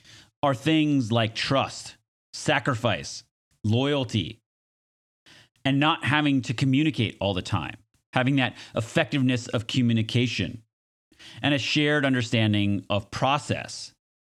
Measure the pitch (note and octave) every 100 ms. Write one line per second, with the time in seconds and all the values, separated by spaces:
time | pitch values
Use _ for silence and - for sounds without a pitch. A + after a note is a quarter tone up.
0 | - - - _ C#3+ B2 D#3 D#3+ D3+ C#3+
1 | A2+ A#2 A2 A2 - C3+ G2 - - -
2 | _ _ _ - - C#3+ - A#2+ A#2+ F2
3 | C#2 - - _ _ _ G#2+ A2+ C3+ C#3+
4 | B2 A2+ D#2+ - _ _ _ _ _ _
5 | _ _ _ - - _ C3+ C#3 D3 D#3+
6 | - D3 D3 C#3 A#2+ A2+ C3+ C3 D#3 -
7 | G#2+ - G2 F#2 - F#2+ C#2+ - _ _
8 | _ - B2+ C#3 B2 - - - A2+ -
9 | D#3+ D3 B2+ B2+ - B2 G#2+ - A#2+ A2+
10 | A2 B2 B2 - E2+ - _ _ _ _
11 | _ _ - - C#3 C#3+ - D3+ D3 D3+
12 | C#3 B2+ A2+ A#2+ A2 G#2 G2+ G2+ - G2+
13 | - - C3 C#3+ - E2 - - - _
14 | _ _ _